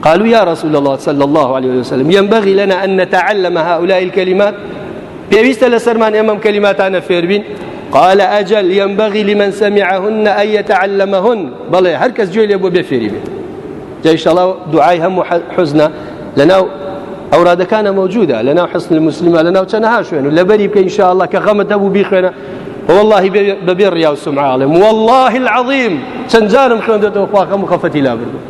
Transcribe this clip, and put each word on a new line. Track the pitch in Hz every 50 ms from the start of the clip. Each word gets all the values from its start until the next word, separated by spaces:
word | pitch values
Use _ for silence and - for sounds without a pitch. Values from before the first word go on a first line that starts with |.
| -
قالوا: | 151 160 180 214 226 233
«يا | 226 202 175
رسول | 165 160 - 160 151
الله | 143 139 139 135 131 - -
صلى | 151 139 139 139
الله | 147 160 147 123 131 131
عليه | 127 127 123 127
وسلم، | 123 - 147 127 135 156 185 196
ينبغي | 196 202 214 226 208 196 190 196
لنا | 202 196 190 180 196
أن | 196 190 185
نتعلم | 180 175 - 180 170 185 214 202 185 175 175 170
هؤلاء | 160 170 175 165 175 185 190 185 185 180
الكلمات؟» | 180 190 185 185 185 190 202 202 208 - - - - - - - - - - - - - - -
پێویستە | - 214 226 262 262 226 254 247 240
لە | 226 -
سەرمان | 240 233 220 226 220 214 214
ئێمەم | 214 220 214 202 -
کەلیماتانە | 220 208 208 202 202 196 - 196 190 190 180 - -
فێر | 185 175 170 175
بین؟ | 196 208 208 - - - - - - - - -
قال: | - 131 160 180 190 202 196 185 208 208
«أجل، | 208 175 214 214 202 175 185 196
ينبغي | 196 196 202 190 220 214 196 214 214 196
لمن | 208 202 202 202 185 196
سمعهن | 214 208 208 202 196 175 190 190 185 214 220 220 214 214 196 208
أن | 208 214 214 208
يتعلمهن.» | 196 - 214 185 185 202 196 196 196 196 202 190 180 226 247 220 175 131 - - - -
بەڵێ، | 156 180 185 180 160 131
هەر | 170 254 226 -
کەس | 214 180 165
گوێی | 226 220 208
لێ | 202 190 185
بۆ | 185 175
بێ | 180 160 -
فێری | 139 123 113 104 95
بێ. | - - - - - - - - - - - - - - - - - -
جا | 160 160
ئینشاءالله | 160 160 170 160 180 180 185 185 - - 160
دوعای | 147 160 143 165 180 170 160
هەموو | 190 185 180 151 -
ح-، | 175 170 165 - -
حوزنە | - 180 151 143 156 151 156 202 - - - - - - - - 135
لەناو | 143 165 190 190 185 - - - - - - - - - - - - - -
ئەورادەکانە | 156 175 175 175 175 185 170 220 214 208 202 196 196
مەوجودە، | 190 190 180 240 208 156 127 110 113 131
لەناو | 147 175 175 160 -
حسن | 180 - - 165 160
المسلمە، | 156 160 143 - 175 170 170 165 156 175
لەناو | 185 190 190 185
چەندەها | 220 214 220 220 233 226 175 -
شوێن. | 175 151 135 143
و | 151 165
لەبەری | 185 185 214 214 202 196
بکە | - 202 185
ئینشاءالله | 185 - - 202 185 180 185 180 165 -
کە | 190 165
غەمت | 190 214 208 196 170 202
هەبوو | 208 196 196 180
بیخوێنە. | 202 190 - 202 185 185 185 180 - - - - - - - - - - -
وەڵڵاهی | 160 196 208 214 214 196 185 202 185
بێ، | 208 202 202 196 202 185 175
بەبێ | 180 180 208 196 175
ڕیا | 165 160 156 147
و | 143 -
سومعە | 170 143 139 143 139
ئەڵێم، | 131 135 135 139 156 170
وەڵڵاهی | 196 220 220 220 220 226 247 262 262 254 208 262 254
العەظیم، | 233 208 247 254 240 277 269 254 226 175 139 - - - - - -
چەند | - 226 220 202 190
جارم | 269 269 262 233 220 -
خوێندێتەوە | - 220 208 202 208 196 202 196 -
خوا | 202 202 185 156
غەم | 190 202 190
و | 156
خەفەتی | 180 170 - 170 135 151 139
لا | 131 117 113
بردووە. | 117 117 127 135 -